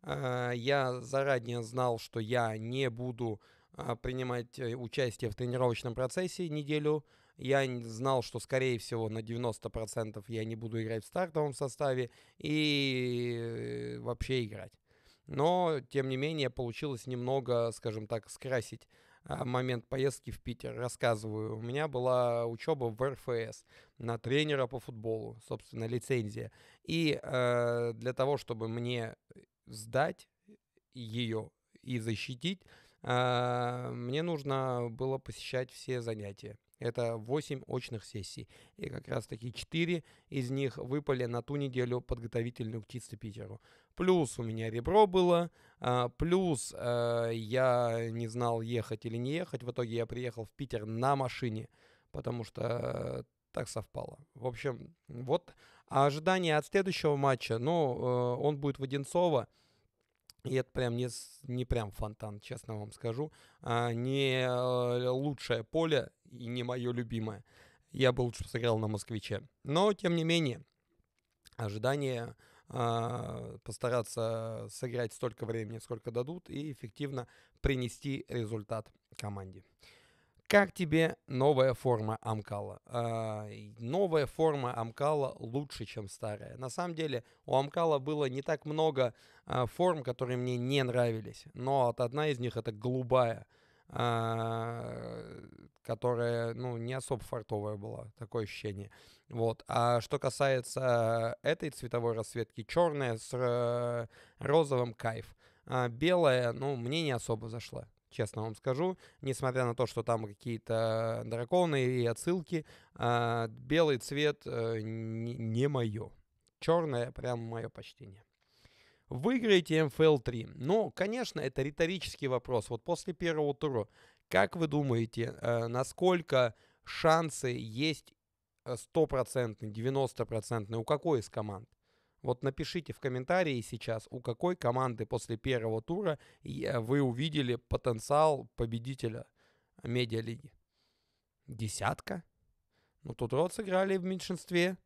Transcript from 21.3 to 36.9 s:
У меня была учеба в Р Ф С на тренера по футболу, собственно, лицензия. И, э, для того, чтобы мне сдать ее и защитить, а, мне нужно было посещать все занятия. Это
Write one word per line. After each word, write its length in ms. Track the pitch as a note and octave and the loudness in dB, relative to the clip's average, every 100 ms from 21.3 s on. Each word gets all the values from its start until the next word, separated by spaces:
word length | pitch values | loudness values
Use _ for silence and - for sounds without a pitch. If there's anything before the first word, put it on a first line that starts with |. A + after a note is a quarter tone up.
| G#2+ A2 A2 | -6 -4 -6
У 40 | |
меня 260 | A#2 C3+ D#3 | -4 -2 -2
была 580 | C3 B2+ B2+ B2 A#2 A#2 | 0 2 4 4 2 0
учеба 400 | A#2 - D3+ A#2+ | -4 -2 0 0
в 160 | G#2+ | 0
Р 120 | C3 | -2
Ф 140 | C3 - | -2 -4
С 360 | A#2+ A2 A2 _ - - _ | -2 -2 -10 _ -20 -20 _
на 220 | A#2 A#2 | -4 -4
тренера 480 | A2+ C#3 D3+ C#3 B2+ | 2 2 2 2 0
по 120 | B2+ | -4
футболу, 600 | - A#2+ A2+ A2 A2+ A2+ - | -10 -8 -4 -4 -6 -12 -10
собственно, 380 | A2+ - A#2 A2+ | -10 -8 -6 -2
лицензия. 640 | B2 - B2+ G#2 A2 A2 - - - | -2 0 0 0 -6 -10 -12 -20 -20
И, 360 | - E3 D#3+ C#3 | -4 2 2 2
э, 720 | - B2+ B2 A#2+ A#2+ A#2+ A#2 A2+ | 0 0 2 2 2 0 -2 -2
для 180 | A#2 | -4
того, 240 | A#2+ C3+ C#3+ | 0 2 2
чтобы 300 | - A2+ A2+ | -2 -6 -4
мне 480 | A#2 A#2+ B2 A2+ - _ - - _ - | -2 -2 -2 -4 -10 _ -20 -20 _ -18
сдать 640 | A2+ A2 B2 D#3 F#3 - _ _ G#3 _ _ _ | -16 -2 0 0 -2 -16 _ _ -20 _ _ _
ее 560 | B2+ A2+ A2+ A#2+ A2 A2 _ _ - | -14 -8 -2 0 -2 -4 _ _ -20
и 160 | - A#2+ | -6 -4
защитить, 640 | A2+ A2 - B2 E3+ F#3+ - - - _ - | -2 -4 -4 -4 -4 -4 -10 -20 -20 _ -2
а, 840 | B2 B2 B2 B2 B2 A#2+ B2 B2 | 0 2 2 2 0 0 -2 -6
мне 300 | A#2+ A#2+ C#3 | -6 -4 -2
нужно 680 | E3+ D#3+ C#3 C3+ C3 B2 A#2+ | -2 -2 0 0 0 0 -2
было 280 | A2+ C3 C3+ | -2 -2 -2
посещать 540 | - - - C3 B2+ | -6 -12 -4 -4 -4
все 300 | - - B2+ | -8 -4 -4
занятия. 560 | A#2 A2 G2+ G2 G#2 G#2+ _ _ | -2 -6 -6 -10 -14 -16 _ _
Это 380 | B2 | -4